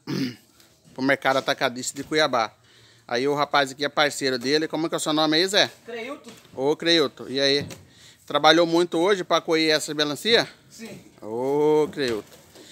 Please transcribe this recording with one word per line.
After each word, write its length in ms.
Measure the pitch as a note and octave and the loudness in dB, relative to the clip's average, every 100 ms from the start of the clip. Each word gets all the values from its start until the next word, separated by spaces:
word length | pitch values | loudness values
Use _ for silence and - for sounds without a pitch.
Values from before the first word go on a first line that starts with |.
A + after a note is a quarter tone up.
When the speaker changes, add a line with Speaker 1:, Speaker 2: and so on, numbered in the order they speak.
| - | -8
Speaker 1:
<clears throat> 880 | F3 B2+ A2+ _ _ _ _ _ | -6 -6 -10 _ _ _ _ _
pro 100 | - | -4
mercado 340 | C3 C3+ C3+ C3+ | 0 2 2 0
atacadista 580 | B2+ C#3 C3+ B2 B2 C#3+ | 0 -2 -4 -4 -10 -10
de 80 | |
Cuiabá. 480 | - D3+ D3 B2 G#2+ _ _ _ - _ - | -4 0 0 0 -2 _ _ _ -20 _ -6
Aí 200 | A#2+ C#3 | -2 0
o 60 | D3 | 0
rapaz 360 | C#3+ C#3+ C3+ | 0 0 0
aqui 120 | C3 C#3+ | -4 -4
é 40 | |
parceiro 480 | - D3 - C3+ G#3+ | 0 0 0 -2 -2
dele. 300 | B2+ D3+ D#3 | 0 -2 -2
Como 180 | D#3 D#3+ | -4 -4
é 40 | |
que 60 | E3 | -4
é 20 | |
o 20 | |
seu 140 | E3 | -2
nome 240 | D3+ D#3 D#3 | 0 2 2
aí, 100 | F#3+ | 2
Zé? 220 | G3+ C#3 - - | 2 2 -2 -14
Speaker 2:
Creilton. 460 | A#3 A#3+ D4+ A#3+ - - C3 | -12 -12 -14 -16 -20 -16 -4
Speaker 1:
Ô, 200 | C#3 D#3+ | -2 0
Creilton, 520 | E3+ E3+ C3+ - A2+ | 2 2 2 -4 -8
e 120 | C3 | -2
aí? 260 | C#3 C#3+ - - - _ - - - | 0 0 -4 -14 -20 _ -20 -16 -2
Trabalhou 400 | D3 D#3 D#3+ E3 | 2 6 6 4
muito 320 | E3 F3 E3 | 2 2 0
hoje 260 | F3+ G3 | 2 0
pra 180 | E3+ E3 | 0 -2
colher 340 | F3 D#3+ D#3 D3+ | 0 0 2 0
essa 180 | - | -2
melancia? 540 | D3+ D3 C#3 G#3+ A3+ - - - | -2 -2 -2 0 2 0 -8 -20
Speaker 2:
Sim. 320 | - A3 F#3+ - - | -18 -16 -16 -20 -18
Speaker 1:
Ô, 680 | G#2 A#2 C3 D3 D3+ D3+ D3 | -10 -4 -2 2 4 4 2
Creilton. 320 | D3+ B2+ G#2+ - - - - - | -2 -4 -4 -8 -20 -20 -20 -20